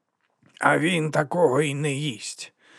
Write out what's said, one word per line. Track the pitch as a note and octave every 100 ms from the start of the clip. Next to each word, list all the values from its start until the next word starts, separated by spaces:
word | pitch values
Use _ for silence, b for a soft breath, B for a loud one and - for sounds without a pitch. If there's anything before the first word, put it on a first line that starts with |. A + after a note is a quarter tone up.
| _ _ _ _ _ -
«А | - D3
він | D#3+ F3 D#3
такого | D3 C#3+ F3 D#3+ B2+
й | D#3
не | C#3 D3
їсть. | C3+ D3+ A2+ - - - _ b